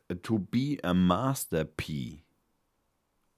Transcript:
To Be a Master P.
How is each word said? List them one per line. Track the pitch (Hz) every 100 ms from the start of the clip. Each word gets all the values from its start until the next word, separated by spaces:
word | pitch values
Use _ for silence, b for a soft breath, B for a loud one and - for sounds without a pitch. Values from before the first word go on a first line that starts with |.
| - 90
To | - 110
Be | 90 120 139 143
a | 87
Master | 90 90 90 131 135 - 82
P. | 78 - - 76 62 78 _ _ _ _ _ _ _ _ _ _ _